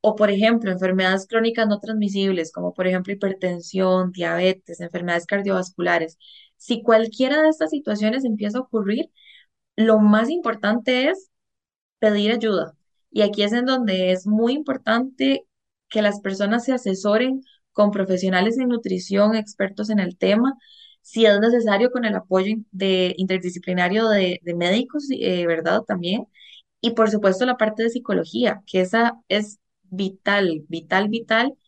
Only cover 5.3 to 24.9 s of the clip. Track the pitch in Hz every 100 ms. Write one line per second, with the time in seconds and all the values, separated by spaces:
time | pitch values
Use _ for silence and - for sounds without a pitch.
5.3 | 202 196 185 185 - 175 170 160 _ -
6.3 | - _ _ - 233 233 220 226 220 254
7.3 | 294 311 311 320 294 285 208 214 254 254
8.3 | 208 208 233 262 226 196 226 - _ _
9.3 | - _ _ _ - 220 220 214 214 240
10.3 | 349 247 220 202 233 220 254 269 381 -
11.3 | _ _ _ _ _ _ _ 214 208 208
12.3 | 233 220 190 - _ _ _ _ 208 208
13.3 | 208 208 233 254 262 226 185 185 185 196
14.3 | 214 233 285 285 269 - 226 262 - 269
15.3 | 269 - _ _ _ _ 220 208 202 202
16.3 | 190 202 233 233 247 202 185 202 214 254
17.3 | 262 - _ _ - 208 202 190 185 190
18.3 | 180 208 240 254 240 214 185 180 196 208
19.3 | 226 214 - 196 202 214 214 180 180 185
20.3 | 208 262 269 _ - - _ - 226 220
21.3 | 202 226 240 214 202 247 247 226 190 -
22.3 | 185 190 220 - 190 190 185 180 185 185
23.3 | 185 180 175 180 180 180 208 226 208 180
24.3 | 180 170 170 175 208 262